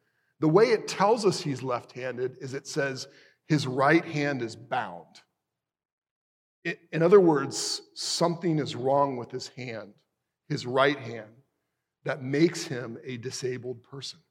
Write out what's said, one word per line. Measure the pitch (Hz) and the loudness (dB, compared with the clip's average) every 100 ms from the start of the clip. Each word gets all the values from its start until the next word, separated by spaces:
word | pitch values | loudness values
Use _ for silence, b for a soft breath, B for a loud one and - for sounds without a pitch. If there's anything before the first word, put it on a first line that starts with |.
| _ _ _ _ | _ _ _ _
The | 156 | 4
way | 170 240 | 6 6
it | 220 - | 4 0
tells | - 196 226 202 | 0 2 4 2
us | - | 0
he's | 147 127 | -4 -6
left-handed | 127 120 - 127 127 123 127 127 | -4 -6 -6 -10 -10 -6 -6 -6
is | 139 143 | -10 -10
it | - | -8
says | 156 139 131 - b b b _ | -4 -4 -4 -10 b b b _
his | 151 131 | 0 0
right | 127 135 165 170 | 2 4 4 2
hand | 151 143 135 | -2 -2 -2
is | 113 107 | -6 -8
bound. | - 127 107 85 - - _ _ _ _ _ _ _ _ _ _ _ _ _ _ 170 | -6 -4 -4 -10 -18 -20 _ _ _ _ _ _ _ _ _ _ _ _ _ _ -10
I, | 151 _ | -10 _
in | 151 | 0
other | 165 202 | 8 8
words, | 175 147 135 - - - - - | 8 4 0 -4 -6 -6 -10 -10
something | - - 170 170 170 156 | -6 0 0 0 0 0
is | 123 117 | -2 -4
wrong | 127 139 139 127 | 0 2 2 -2
with | 120 | -8
his | 127 - | -10 -12
hand, | - 123 113 101 104 _ _ _ _ _ | -12 -12 -12 -14 -20 _ _ _ _ _
his | 147 123 | -8 -2
right | 131 139 139 | 2 2 2
hand, | 117 117 107 117 _ _ _ _ _ _ 147 | -6 -12 -14 -20 _ _ _ _ _ _ -8
that | 139 | -8
makes | 131 143 165 - - | -4 2 2 0 -8
him | 127 123 113 139 | -8 -10 -12 -12
a | 127 | -10
disabled | 127 - 127 123 123 120 _ | -10 -8 -6 -6 -8 -12 _
person. | 139 - - _ | -16 -14 -16 _